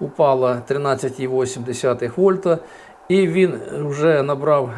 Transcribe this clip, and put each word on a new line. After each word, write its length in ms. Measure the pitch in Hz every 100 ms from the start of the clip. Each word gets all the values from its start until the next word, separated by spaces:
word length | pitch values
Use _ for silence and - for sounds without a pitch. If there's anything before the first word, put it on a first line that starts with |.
упала 560 | 147 - 147 131 127 123
тринадцять 640 | 120 139 143 131 131 123
і 80 | 131
вісім 340 | 127 123 127
десятих 560 | 120 120 135 120 120 147
вольта. 400 | 196 185 185 160 - - - - -
І 180 | 190 180
він 340 | 170 180 117 -
вже 500 | 147 147 143 156 151
набрав 480 | 139 139 151 143 123